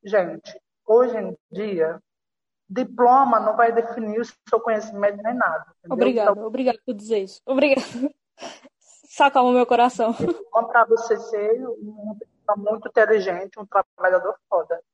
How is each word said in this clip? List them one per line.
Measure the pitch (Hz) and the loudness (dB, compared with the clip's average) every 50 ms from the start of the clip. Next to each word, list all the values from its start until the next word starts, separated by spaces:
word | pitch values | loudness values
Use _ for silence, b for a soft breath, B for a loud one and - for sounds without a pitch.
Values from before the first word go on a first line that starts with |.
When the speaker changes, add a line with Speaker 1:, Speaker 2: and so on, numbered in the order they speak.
| _ | _
Speaker 1:
gente, | 196 208 202 180 165 165 165 _ - - - _ _ _ _ _ | 0 0 0 0 0 -8 -14 _ -20 -20 -20 _ _ _ _ _
hoje | - 220 240 254 247 240 | 4 4 4 4 4 -2
em | 214 190 185 180 _ _ _ | -6 -8 -10 -12 _ _ _
dia, | - 185 214 214 196 170 160 160 165 160 _ _ _ _ _ _ _ _ _ _ _ _ _ _ | -12 -10 -8 -6 -2 -2 -2 -2 -2 -8 _ _ _ _ _ _ _ _ _ _ _ _ _ _
diploma | 190 240 254 254 - - 247 240 254 262 269 247 233 214 | -6 -6 -6 -6 -2 2 4 6 6 6 4 4 2 2
não | 208 214 220 | 2 0 2
vai | 226 233 226 | 2 2 4
definir | 226 233 226 - - 240 220 214 208 226 | 2 0 -2 -2 -8 -8 -8 -6 -6 -6
o | 240 - _ _ _ - | -6 -8 _ _ _ -2
seu | - 220 | -2 0
conhecimento | 226 233 220 214 208 214 208 196 202 202 202 202 | 0 0 -2 -2 -4 -8 -6 -2 -2 -2 -2 -2
nem | 214 226 | -6 -6
nada, | 247 254 220 180 160 156 - _ _ _ | -2 -2 -2 -2 -2 -6 -10 _ _ _
entendeu? | _ 170 262 | _ -8 0
Speaker 2:
Obrigada, | 226 233 254 240 226 208 202 | 2 2 2 2 2 2 2
Speaker 1:
Então, | 202 202 226 | 0 0 -6
Speaker 2:
obrigada | 220 220 262 262 254 226 - _ | -8 -6 -2 -2 -2 -2 -2 _
por | 254 240 | -10 -10
dizer | 202 208 214 226 208 | -10 -6 -4 -4 -4
isso. | 190 190 - - _ | -4 -6 -14 -16 _
Obrigada. | - 269 262 285 285 269 269 - | -4 0 2 2 2 2 0 -2
<laughs> | - - 240 262 302 _ _ _ _ _ _ - - - - _ - _ _ | -8 -8 -6 -6 -6 _ _ _ _ _ _ -18 -18 -18 -20 _ -20 _ _
Sacalma | _ _ _ _ _ _ - - 277 269 269 269 247 247 | _ _ _ _ _ _ 0 2 2 4 4 4 4 4
meu | 247 247 247 | 4 2 4
coração. | 240 240 240 240 247 - - 226 226 | 4 4 4 4 2 2 -2 -2 -2
Speaker 1:
Diploma | 233 - - 349 339 - - _ - 226 233 - | -2 -2 -4 -4 -4 -6 -10 _ -2 -2 0 2
pra | - 233 220 | 2 2 4
você | 226 226 220 226 226 220 208 | 4 4 2 2 -2 -4 -4
ser | - - 220 208 208 214 226 254 262 | -4 -8 -6 -4 0 0 -2 -2 -2
uma | 247 233 220 208 208 214 214 208 214 208 | -10 -10 -12 -14 -18 -16 -14 -14 -14 -12
pessoa | 208 - _ _ _ _ - 208 202 | -14 -16 _ _ _ _ -2 -2 -2
muito | 202 208 220 214 - - | -2 -4 -4 -4 -8 -2
inteligente, | _ 233 214 214 220 208 185 190 175 175 196 202 _ 220 | _ 2 4 4 4 0 2 -2 -6 -6 -8 -12 _ -18
um | 202 | -18
trabalhador | 202 - 196 190 _ _ - 180 185 185 180 180 196 - _ _ | _ -2 -2 -2 _ _ -2 0 2 2 2 0 -2 -8 _ _
foda. | _ 202 175 156 _ 170 170 _ _ | _ -2 -2 -2 _ -8 -8 _ _